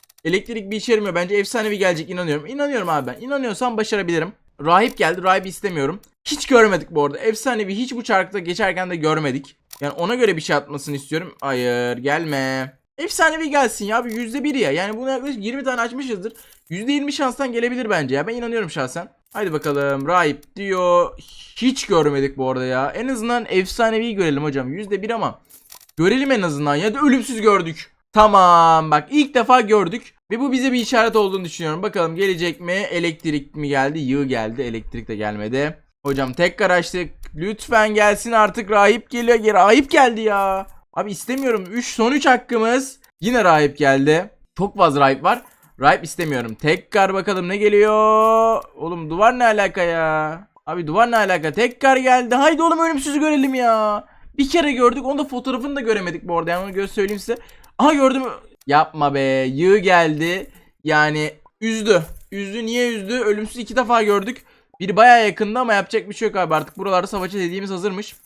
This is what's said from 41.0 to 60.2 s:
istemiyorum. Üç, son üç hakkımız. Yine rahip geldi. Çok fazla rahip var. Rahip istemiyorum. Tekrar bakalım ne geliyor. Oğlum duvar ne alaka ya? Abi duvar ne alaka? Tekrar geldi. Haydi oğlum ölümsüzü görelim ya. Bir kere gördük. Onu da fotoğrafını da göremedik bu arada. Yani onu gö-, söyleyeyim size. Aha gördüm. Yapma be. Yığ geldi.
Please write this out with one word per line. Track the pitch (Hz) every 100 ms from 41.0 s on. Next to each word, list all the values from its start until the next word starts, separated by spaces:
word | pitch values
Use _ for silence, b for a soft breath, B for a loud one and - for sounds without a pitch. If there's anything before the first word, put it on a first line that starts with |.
| 202
istemiyorum. | 190 - 262 269 220 180
Üç, | 226 240
son | - 226
üç | 277 302
hakkımız. | 247 - 233 226 254 269 - b _
Yine | 185 247
rahip | 185 160 147 -
geldi. | 143 135 139 156 202 _ _ -
Çok | 196 208
fazla | 170 143
rahip | 139 135
var. | 160 240 - b b -
Rahip | 139 -
istemiyorum. | 165 - 160 131 117
Tekrar | 107 151 185 - 208 190
bakalım | 190 196 190 175
ne | 202
geliyor. | 208 202 214 214 214 220 220 226 226 226 - -
Oğlum | 160 175 156
duvar | 170 220 247
ne |
alaka | 240 214 196 190
ya? | 175 165 160 156 156 165 202 _ -
Abi | 170 156
duvar | 175 240
ne | 233
alaka? | 196 180 156
Tekrar | 151 240 240 269 262
geldi. | 254 254 247
Haydi | 247 294 311
oğlum | 330 320
ölümsüzü | 330 294 294 285
görelim | 311 302 269
ya. | 262 240 220 214 208 b b b -
Bir | 269
kere | 339 294
gördük. | 247 240 277
Onu | 262 285
da |
fotoğrafını | 285 247 262 247 277 277
da |
göremedik | 226 208 180 170
bu | 175 170
arada. | 165
Yani | 175
onu | 196
gö-, | 190 196
söyleyeyim | 220 196 208
size. | 208 240 b b b -
Aha | 262
gördüm. | 302 262 262 254 131 - _ -
Yapma | 147 156 156 147
be. | 139 135 135 131
Yığ | 135 180 202
geldi. | 185 180 165 151